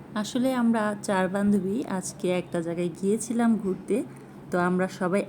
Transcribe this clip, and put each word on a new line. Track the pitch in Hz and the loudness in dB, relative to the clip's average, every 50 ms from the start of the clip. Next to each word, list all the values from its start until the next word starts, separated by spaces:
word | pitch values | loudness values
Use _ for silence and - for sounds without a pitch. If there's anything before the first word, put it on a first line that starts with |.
| - - - | -18 -8 -4
আসলে | 214 208 - - 254 247 262 262 | -4 -4 -2 0 0 2 2 2
আমরা | 247 233 233 226 226 208 214 208 208 - | 4 4 4 4 4 2 0 -2 -4 -2
চার | - 202 185 185 180 | 0 2 2 2 2
বান্ধবী | 190 202 202 208 202 202 180 190 202 - 151 - | 2 2 4 4 4 4 2 0 -2 -2 -2 -2
আজকে | 190 185 185 - - - - 180 180 | -4 -4 -4 -6 -10 -4 -2 0 0
একটা | 180 175 - - 175 | 0 -2 -2 -4 -2
জায়গায় | 165 165 170 170 175 175 156 - 190 | -2 -2 -2 -2 -2 -2 -2 -2 0
গিয়েছিলাম | 196 214 226 226 - 233 233 233 233 220 | 0 0 0 0 -2 0 2 4 4 2
ঘুরতে। | 202 - 185 190 - - - 190 254 339 - - - - - - - - - | 2 2 -2 -2 -2 -2 -2 0 0 0 -4 -10 -16 -18 -18 -18 -18 -10 -2
তো | - 180 | 0 2
আমরা | 180 180 180 185 185 185 | 2 2 2 2 0 -2
সবাই | - - 190 175 185 202 190 | -2 -2 -2 0 2 0 0